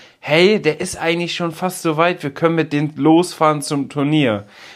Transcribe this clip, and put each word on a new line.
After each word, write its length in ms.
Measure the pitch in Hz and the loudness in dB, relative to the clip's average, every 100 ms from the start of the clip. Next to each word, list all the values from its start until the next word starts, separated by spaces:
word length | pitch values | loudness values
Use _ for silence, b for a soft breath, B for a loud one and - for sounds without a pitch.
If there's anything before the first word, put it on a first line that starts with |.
| B B | B B
hey, 420 | - 156 185 214 | 0 2 4 2
der 180 | 151 151 | 0 -2
ist 180 | 185 - | -6 -4
eigentlich 380 | 165 170 170 - | -2 -2 -4 -4
schon 160 | 170 | -6
fast 300 | 160 185 - | -4 -8 -4
so 160 | 165 151 | -2 0
weit, 260 | 175 175 | 0 0
wir 80 | 147 | -6
können 240 | - 170 165 | -2 0 0
mit 160 | 156 | 0
denen 220 | 147 151 131 | -2 -2 2
losfahren 640 | 147 165 175 - 156 151 | 4 4 2 0 0 0
zum 280 | 139 143 131 | -2 -4 -4
Turnier. 560 | 147 139 156 127 104 101 B B | -4 0 2 2 0 -6 B B